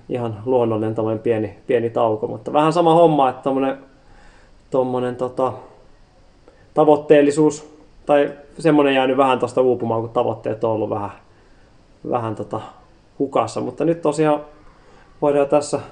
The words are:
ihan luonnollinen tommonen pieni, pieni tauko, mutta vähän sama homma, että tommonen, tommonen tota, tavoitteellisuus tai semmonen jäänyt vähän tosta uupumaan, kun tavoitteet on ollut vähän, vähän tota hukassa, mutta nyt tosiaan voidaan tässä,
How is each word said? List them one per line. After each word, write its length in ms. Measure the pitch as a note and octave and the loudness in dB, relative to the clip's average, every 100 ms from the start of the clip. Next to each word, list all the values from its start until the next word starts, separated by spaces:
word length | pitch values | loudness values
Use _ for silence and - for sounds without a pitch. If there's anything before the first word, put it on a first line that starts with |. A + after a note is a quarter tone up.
| - | -10
ihan 280 | B2+ A#2 G#2 A#2 | -6 -6 -8 -2
luonnollinen 500 | B2+ A2+ G#2+ A2 A2 | 0 0 0 -2 -2
tommonen 240 | A2 A2 | -4 -4
pieni, 380 | A#2 A2 G#2 - - | -2 -2 -4 -10 -2
pieni 220 | A#2+ A#2 | -2 0
tauko, 380 | A#2+ A2+ G#2+ A2+ | 0 0 0 -6
mutta 260 | A2+ B2+ | -8 -2
vähän 200 | C#3+ D#3 | 0 2
sama 200 | E3+ E3 | 2 4
homma, 360 | E3+ E3 D3 C3 | 6 6 4 0
että 120 | - | 0
tommonen, 360 | C#3 C3+ C3+ C3+ - _ _ - - - _ _ - | -4 -2 -2 -4 -14 _ _ -20 -20 -20 _ _ -4
tommonen 460 | C3 B2+ B2 B2 B2 | -2 -2 -4 -4 -6
tota, 380 | B2+ C#3 B2+ - - - - - _ _ _ _ - _ - | -8 -2 -4 -4 -18 -20 -20 -20 _ _ _ _ -20 _ -6
tavoitteellisuus 1000 | D3+ D3+ D3 D3+ D3 C#3+ D3+ D3+ D3 - - - - - | 2 4 4 6 6 6 4 2 0 -14 -20 -20 -16 0
tai 260 | D3 C#3+ - - - | 0 0 -6 -20 -4
semmonen 360 | D#3 D3 C#3+ C3+ | 2 4 4 2
jäänyt 220 | C3 C3 | 0 2
vähän 220 | C3+ B2 | 2 2
tosta 220 | A#2+ C3+ | 0 0
uupumaan, 400 | B2+ A#2+ A#2 A2+ | 2 0 -2 -4
kun 80 | A#2 | -2
tavoitteet 540 | B2 A#2 A2+ B2 A2+ | -2 -2 -4 -6 -4
on 80 | A2+ | -2
ollut 180 | G#2+ G#2+ | -2 -4
vähän, 220 | G#2 G2+ - _ _ _ _ _ _ _ _ - | -6 -8 -14 _ _ _ _ _ _ _ _ -6
vähän 260 | B2 A2+ G#2+ | -4 -4 -8
tota 260 | G2+ G#2+ - - _ _ _ - | -10 -10 -12 -20 _ _ _ -8
hukassa, 420 | C3+ B2+ A2 G#2+ | -4 -2 -2 -6
mutta 240 | B2 B2 D#3 | -8 -4 -4
nyt 160 | E3 | -2
tosiaan 400 | - D#3 D#3 D3 - - - _ - - _ - | -4 0 0 0 -4 -20 -20 _ -20 -20 _ -4
voidaan 260 | D3 C#3+ C#3 | 0 0 2
tässä, 320 | D3+ C#3+ C#3+ - | 0 -2 -8 -8